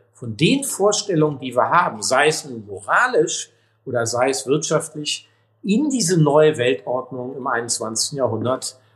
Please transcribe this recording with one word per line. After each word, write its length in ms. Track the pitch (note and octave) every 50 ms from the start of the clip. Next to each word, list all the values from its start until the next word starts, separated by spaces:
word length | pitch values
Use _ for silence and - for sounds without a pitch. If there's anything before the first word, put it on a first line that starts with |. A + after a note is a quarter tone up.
| _ _ _
von 240 | - B2 A#2 G#2+ G#2
den 260 | D3+ G3 C4 C#4 C4+
Vorstellungen, 760 | - - - F#3+ G#3 G3+ - - - F3+ D#3 D3+ D3+ C#3+ B2
die 160 | C3 B2+ A#2
wir 140 | B2 A2+ G#2+
haben, 320 | D3 F3 F3+ E3 A#2 G#2+
sei 260 | G#2 - C3 C3 C#3+ D#3
es 180 | D#3 - -
nun 200 | C#3 B2 A2+ G2+
moralisch 840 | G2+ G2 F2+ - B2+ D#3+ G3 A#3+ B3+ B3 E3 D#3+ - - - - - _ _ _ _ _ _ -
oder 200 | - C3+ A#2+ A#2
sei 240 | A2+ A#2 A#2+ B2+ C#3
es 160 | C3+ - - A#2+
wirtschaftlich, 800 | C#3+ D#3 D#3 - E3 D3 - - - D3+ D3 - - - - _ _ _ _ _ _ _ -
in 260 | F#3+ G3+ A#3+ D4+ D4
diese 320 | C4 A#3+ F#3+ E3 F#3 E3
neue 360 | D3+ C#3+ C#3 D#3 D#3 D#3 - A#2
Weltordnung 800 | A#2+ B2 C3+ C3 - C3+ B2 B2+ B2+ - C3+ B2+ B2 B2+ C#3
im 120 | C#3 B2 C3+
einundzwanzigsten 720 | B2 A#2 A#2+ A#2 - - A2+ A2 A2+ A2 - - D3 C3+
Jahrhundert 600 | C3 A2+ A2+ A2+ A2 A#2+ C3 - - - - _ _ _ _